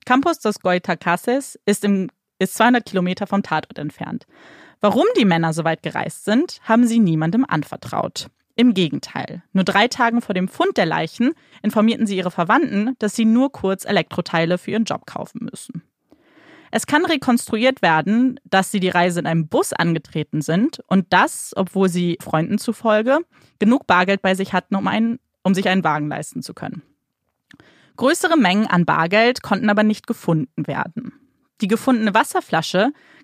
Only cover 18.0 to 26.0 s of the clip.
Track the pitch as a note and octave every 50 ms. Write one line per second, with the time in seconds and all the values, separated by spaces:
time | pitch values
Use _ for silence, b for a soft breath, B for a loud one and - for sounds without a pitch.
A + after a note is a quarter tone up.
18 | D3+ F#3+ G#3+ A#3 B3+ C4 B3 - _ - - F#3+ F#3 - - G3+ F#3 F#3 E3+ F3
19 | F3 F3+ F3 F3 E3 E3+ E3 E3 D#3 D#3 - C#4 G4 - - - E3 E3+ E3 D#3
20 | - - - D#3+ D3+ - - D#3 D3 - D#3+ F#3 A#3 E4 - - - - - F#3+
21 | E3+ - F3+ F3+ A#3+ - - - - - - - F#3+ - - F#3+ G3 F#3 E3+ F3+
22 | F3+ F3 E3+ - - - - D#3 E3 - G3+ A3 - - G#3+ - - A3+ G#3+ G#3+
23 | A3 B3 C4+ D#4+ E4+ b b b b b b - G#3 G#3+ B3 C#4+ - - F#3 F3+
24 | F#3 F#3 G3 F#3+ - F#3+ F#3+ F#3+ F#3+ - - F3+ - _ G3+ G3 F#3 F#3+ - G#3+
25 | A3+ A#3 A#3 - _ _ _ _ - F#3 G3 F#3 G#3 G3 F#3 F#3+ E3 D#3+ D3 D3+